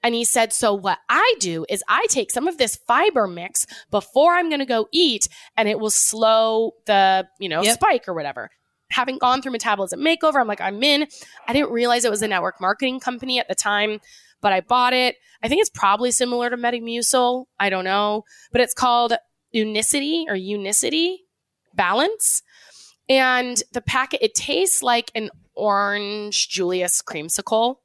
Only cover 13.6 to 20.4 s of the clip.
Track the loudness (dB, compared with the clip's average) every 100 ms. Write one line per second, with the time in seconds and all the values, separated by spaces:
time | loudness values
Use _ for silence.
13.6 | -2 0 -2 -4 _ -20 _ _ 0 0
14.6 | 2 2 2 2 0 -2 _ _ -2 0
15.6 | 0 2 2 2 0 0 0 0 -2 -2
16.6 | -2 -4 -4 -4 0 2 2 0 -6 _
17.6 | -2 -2 0 0 0 -2 -6 -20 _ 0
18.6 | 0 2 2 4 2 -2 _ _ _ -2
19.6 | -2 -2 0 -2 0 -4 -4 -6